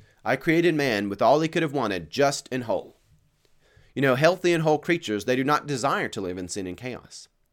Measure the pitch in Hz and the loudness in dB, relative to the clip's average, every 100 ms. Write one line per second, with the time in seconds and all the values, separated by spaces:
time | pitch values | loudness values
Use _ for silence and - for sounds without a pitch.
0 | - _ 107 135 - 165 175 156 139 104 | -20 _ -4 -2 2 2 4 2 0 0
1 | 101 98 113 143 160 170 160 139 113 92 | -2 2 4 4 2 -2 -2 -2 -2 -2
2 | 80 - 139 139 - 131 113 92 - _ | -4 0 2 0 -6 -8 -4 -4 -4 _
3 | _ _ _ _ _ _ _ _ _ - | _ _ _ _ _ _ _ _ _ -2
4 | 135 127 160 180 175 170 160 151 - 170 | 2 4 4 4 2 2 2 0 0 -4
5 | 135 104 98 127 135 151 - 139 131 190 | -2 -4 -2 0 2 0 -2 -4 -2 -2
6 | 135 - 92 90 92 104 92 90 127 113 | -4 -6 -6 -6 -8 -8 -8 -8 -12 -12
7 | - - - _ _ | -16 -20 -20 _ _